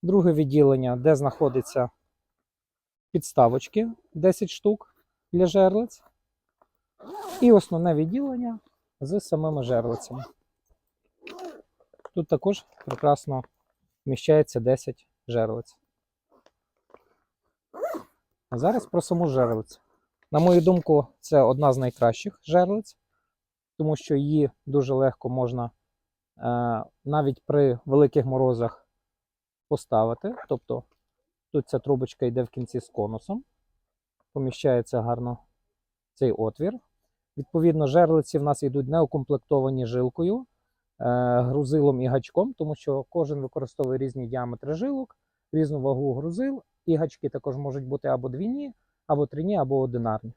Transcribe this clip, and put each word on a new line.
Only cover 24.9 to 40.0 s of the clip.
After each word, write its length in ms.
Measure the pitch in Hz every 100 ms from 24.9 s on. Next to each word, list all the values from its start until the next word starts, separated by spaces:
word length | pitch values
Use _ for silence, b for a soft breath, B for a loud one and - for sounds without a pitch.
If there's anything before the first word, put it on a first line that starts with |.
легко 360 | 131 135 - 123
можна, 420 | 127 123 123 120 _ _ _ _ _ _ _
е, 460 | 120 120 120 113 - _ 139
навіть 360 | 151 139 131 _
при 340 | 147 139 120 -
великих 400 | 135 143 - 131
морозах 640 | 131 131 120 117 - _ _ _ _ _ _ _ _ _
поставити. 680 | 147 - 113 113 117 196 247 -
Тобто 340 | 127 _ 123 - _ _ _ _ _ _
тут 180 | 151 -
ця 100 | 131
трубочка 460 | 139 135 127 - 123
йде 180 | 120
в 60 | 120
кінці 300 | - 123 127
з 100 | -
конусом, 540 | - 104 110 - 208 269 _ _ _ _ _ _ _ _
поміщається 680 | 143 135 - 147 123 113 123
гарно 360 | 113 120 123 120 _ _ _ _ _ _ _
в 60 | _
цей 120 | 131
отвір. 480 | 104 110 - 165 240 _ _ _ _ _ -
Відповідно, 500 | 135 170 165 156 147
жерлиці 520 | 147 170 160 143 156
в 40 |
нас 200 | 143 143
йдуть 240 | 143 131 131
не 140 | 160
укомплектовані 840 | 156 156 131 143 _ 143 131 131 120
жилкою, 600 | 123